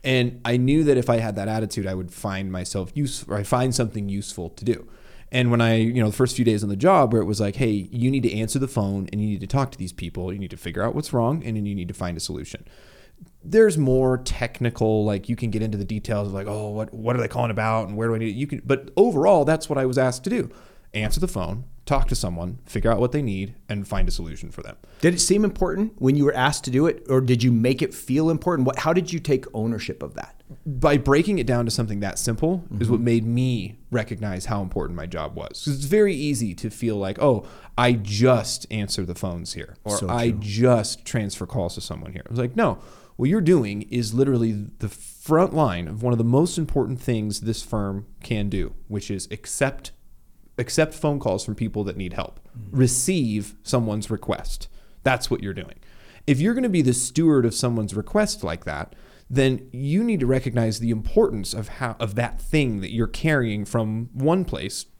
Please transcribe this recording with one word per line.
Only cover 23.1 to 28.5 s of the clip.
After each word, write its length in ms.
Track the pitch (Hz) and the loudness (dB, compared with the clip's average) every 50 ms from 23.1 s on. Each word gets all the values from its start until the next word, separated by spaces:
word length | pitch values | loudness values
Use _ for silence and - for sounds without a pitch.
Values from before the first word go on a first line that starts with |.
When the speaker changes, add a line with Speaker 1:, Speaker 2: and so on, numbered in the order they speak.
Speaker 1:
they 100 | 123 147 | 2 0
need, 320 | 143 117 98 95 98 98 - - - - | -2 -2 -2 -4 -6 -8 -10 -16 -10 -8
and 180 | 107 104 98 | -6 -6 -6
find 200 | - 107 95 90 90 | -4 2 2 4 4
a 20 | |
solution 400 | 87 - 87 82 78 - - - | 2 -2 -4 -8 -10 -12 -12 -12
for 120 | - - | -12 -12
them. 140 | - - - - - - - - | -14 -14 -16 -18 -20 -20 -6 2
Speaker 2:
Did 140 | - 170 180 | 2 4 4
it 60 | 170 | 4
seem 240 | - - 190 208 214 | 2 4 4 4 4
important 500 | 196 - - 185 180 196 196 214 220 - | 2 0 0 -2 0 0 -2 -2 -2 -2
when 180 | - 127 131 139 | 0 2 4 4
you 80 | 147 143 | 6 4
were 100 | 143 151 | 4 4
asked 300 | 127 127 147 147 - - | 4 2 2 2 0 -4
to 60 | 131 | 0
do 160 | 123 131 156 | 2 4 4
it, 200 | 170 - - - - | 2 0 -2 -2 2
or 120 | 131 131 | 2 2
did 220 | 131 123 123 117 | 4 4 4 4
you 100 | 120 127 | 6 4
make 280 | 120 113 113 123 135 131 | 4 4 4 2 2 2
it 140 | 165 - - | -2 -4 -4
feel 340 | - - - 127 147 160 165 | -10 -4 -2 0 2 2 2
important? 360 | 165 156 - 180 | 0 0 0 0